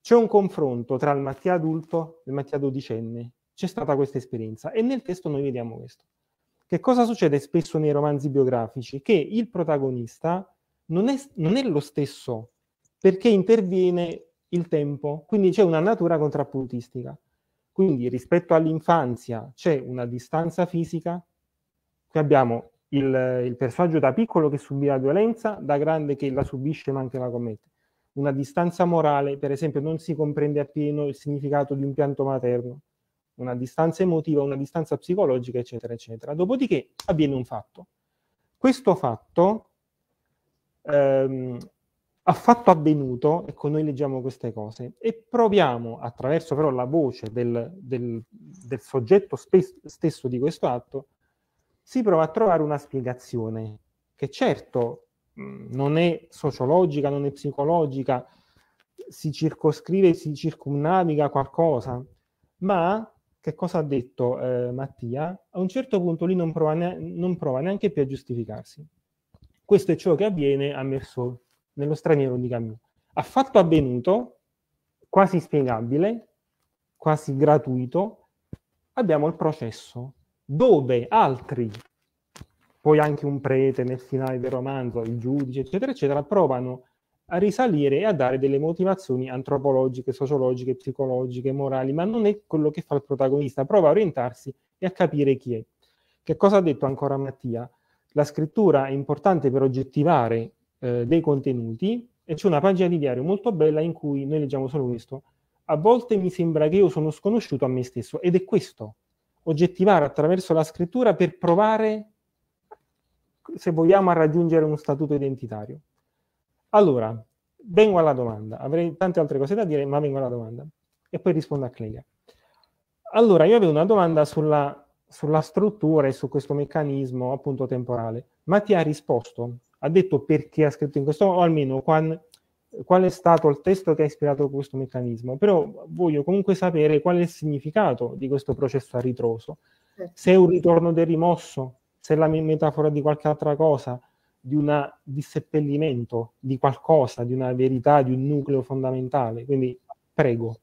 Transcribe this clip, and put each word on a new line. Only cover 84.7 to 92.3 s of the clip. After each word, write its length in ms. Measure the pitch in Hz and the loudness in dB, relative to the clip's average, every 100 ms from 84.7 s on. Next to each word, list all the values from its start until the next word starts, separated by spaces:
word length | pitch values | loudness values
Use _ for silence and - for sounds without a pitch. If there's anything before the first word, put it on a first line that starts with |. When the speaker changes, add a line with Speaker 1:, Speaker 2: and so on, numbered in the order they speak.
| 135 123 117 | -6 -6 -6
Speaker 1:
il 180 | 113 117 | -6 -6
giudice, 420 | 117 143 131 131 | -4 -4 -4 -6
eccetera, 320 | 135 190 262 | -6 -4 -4
eccetera, 300 | 262 139 143 | -2 -2 -2
provano 580 | 147 208 156 127 127 127 _ _ _ _ _ | 0 2 2 0 -4 -10 _ _ _ _ _
a 40 | 175 | 0
risalire 600 | 202 196 254 156 143 139 | 0 2 0 2 2 2
e 60 | |
a 80 | 214 | 0
dare 280 | 170 127 131 | 0 0 2
delle 180 | 135 139 | 0 0
motivazioni 720 | 151 170 185 190 - 127 131 | -2 -2 -2 -2 -2 -4 -4
antropologiche, 800 | 127 135 143 139 131 131 127 127 | -8 -4 -2 2 2 0 -2 -8
sociologiche, 640 | 131 135 143 127 127 127 | -6 -2 0 0 -2 -6
psicologiche, 800 | 123 - 127 135 127 127 123 127 | -8 -8 -6 -4 -4 -4 -6 -6
morali, 400 | 135 139 131 131 | -4 -4 -4 -4
ma 120 | 147 | -2
non 220 | 185 233 | -2 0
è 140 | 208 | 0